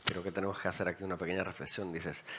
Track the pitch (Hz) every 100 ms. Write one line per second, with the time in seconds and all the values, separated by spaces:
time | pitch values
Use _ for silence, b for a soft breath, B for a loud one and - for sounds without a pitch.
0 | - 87 95 90 98 98 92 - 92 85
1 | 98 87 87 92 92 - - - 95 82
2 | 80 73 B